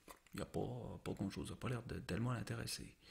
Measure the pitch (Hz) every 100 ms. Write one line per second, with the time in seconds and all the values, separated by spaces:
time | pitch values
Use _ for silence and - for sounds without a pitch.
0 | - - - - - - 101 123 107 90
1 | - - 101 92 - - 117 123 123 85
2 | - 90 123 117 107 117 117 - - -
3 | -